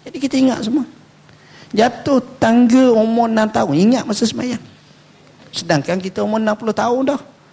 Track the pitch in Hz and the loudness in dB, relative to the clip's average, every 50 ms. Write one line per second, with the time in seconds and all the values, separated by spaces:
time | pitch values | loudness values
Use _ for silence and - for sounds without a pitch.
0 | - - - 269 277 262 - 262 262 262 233 - 214 220 247 302 240 - - - | -18 -16 -10 -8 -6 -4 0 2 2 2 0 -2 -4 -2 -2 -2 -2 -4 -10 -20
1 | - _ _ _ _ _ - - _ - - - - - - 202 226 247 - - | -20 _ _ _ _ _ -20 -20 _ -20 -20 -20 -16 -6 -2 0 0 0 0 -4
2 | - 302 277 247 - - - - 233 226 233 240 247 226 240 262 262 254 226 220 | -2 0 0 0 0 -4 -4 -2 0 2 4 4 4 6 6 6 6 6 4 4
3 | 220 220 226 233 233 226 220 220 214 214 - - 220 165 139 160 190 226 262 226 | 2 2 2 0 0 0 0 0 0 0 0 -2 -2 0 2 2 4 4 2 2
4 | - 156 208 - 233 220 - 233 247 247 233 - - - - - _ _ _ _ | 0 -4 -4 -2 -2 -2 -2 -4 -6 -6 -6 -8 -12 -16 -20 -20 _ _ _ _
5 | _ _ _ _ _ _ _ - - - - - 170 170 165 143 131 - 175 190 | _ _ _ _ _ _ _ -20 -20 -16 -12 -8 -4 -2 -2 0 0 -2 -4 -4
6 | 180 190 - 220 208 208 214 220 220 214 208 208 233 220 208 - 214 240 247 262 | -6 -6 -6 -4 -4 -2 -2 -2 -2 -2 -2 -4 -4 -4 -4 -2 -2 -2 0 0
7 | 269 262 285 262 - - - _ _ _ | 0 -2 -2 -4 -6 -14 -20 _ _ _